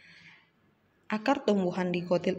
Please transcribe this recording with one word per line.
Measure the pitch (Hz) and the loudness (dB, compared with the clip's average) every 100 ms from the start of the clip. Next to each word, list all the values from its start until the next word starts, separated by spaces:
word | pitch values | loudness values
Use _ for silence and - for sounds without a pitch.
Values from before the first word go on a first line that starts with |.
| - - - - _ _ _ _ _ _ - | -20 -20 -20 -20 _ _ _ _ _ _ -8
Akar | 214 214 277 - | -2 0 2 2
tumbuhan | 202 180 190 180 | 2 2 0 -2
dikotil | 175 175 175 180 | -2 0 0 0